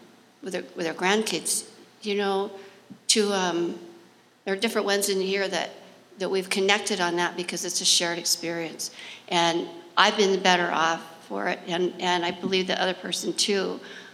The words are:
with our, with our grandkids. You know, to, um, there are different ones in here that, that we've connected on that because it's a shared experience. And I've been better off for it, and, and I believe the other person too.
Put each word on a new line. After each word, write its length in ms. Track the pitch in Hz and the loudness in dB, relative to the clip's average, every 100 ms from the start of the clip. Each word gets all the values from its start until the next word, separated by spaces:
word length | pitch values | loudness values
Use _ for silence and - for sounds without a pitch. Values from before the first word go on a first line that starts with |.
| - - _ _ | -20 -20 _ _
with 100 | 202 | -8
our, 80 | 180 180 - | -8 -6 -4
with 100 | 165 | -4
our 80 | |
grandkids. 760 | 156 190 214 220 165 - - - - - - | 0 2 2 2 -2 -2 -4 -6 -16 -20 -10
You 120 | 214 | -4
know, 380 | 202 196 196 202 - - - - - - | 0 0 0 -2 -8 -18 -20 -20 -6 0
to, 240 | 226 208 | 2 2
um, 480 | 196 180 170 175 - - - - _ _ _ | 2 0 0 -2 -4 -12 -20 -20 _ _ _
there 100 | - | -6
are 20 | 196 | -2
different 300 | 226 220 202 | 0 0 2
ones 220 | 202 202 | 2 2
in 120 | 190 | 0
here 280 | 190 196 190 | 0 0 0
that, 220 | 180 - - - - - - | -2 -4 -8 -20 -20 -16 -6
that 100 | 185 | -2
we've 180 | 190 185 | 0 0
connected 520 | 196 190 208 208 196 | 2 4 4 2 0
on 160 | 175 170 | 0 2
that 200 | 175 175 | 0 -2
because 280 | 180 175 | -6 -6
it's 160 | 185 - | -4 0
a 40 | |
shared 320 | 185 - 175 170 | 2 2 2 -2
experience. 760 | 175 - 165 170 156 - - - - - - | -2 -2 -2 -4 -6 -8 -10 -12 -16 -14 -2
And 420 | 180 170 170 180 - - - | 2 2 2 -2 -10 -2 4
I've 200 | 196 214 | 6 6
been 240 | 196 190 | 4 6
better 300 | 185 175 175 | 6 4 4
off 320 | 160 160 165 - - - | 2 2 0 -6 -16 -8
for 220 | 196 196 | -4 -4
it, 100 | - - | -4 -2
and, 260 | 170 180 - | 0 0 0
and 260 | 180 175 | 0 0
I 60 | 170 | 0
believe 380 | 180 190 190 185 | -4 0 0 0
the 120 | - | 0
other 140 | 185 | 0
person 380 | 180 185 - - | -2 -6 -4 -2
too. 480 | 165 - 196 185 - - - - | 0 0 0 0 -6 -12 -16 -18